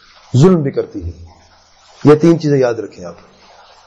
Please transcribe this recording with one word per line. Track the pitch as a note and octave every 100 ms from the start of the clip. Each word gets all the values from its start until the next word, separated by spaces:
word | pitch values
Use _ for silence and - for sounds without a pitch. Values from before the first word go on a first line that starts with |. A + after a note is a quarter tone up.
| _ _ _ B2+
ظلم | F#3 F3
بھی | C#3
کرتی | A#2 - G2+ E2+
ہے۔ | D#2+ - _ _ _ _ _ _ -
یہ | C#3
تین | D3+ E3+ E3
چیزیں | D3 C#3
یاد | A#2+
رکھیں | A2 G2+ -
آپ، | F2 E2+ _ _ _ _ _ _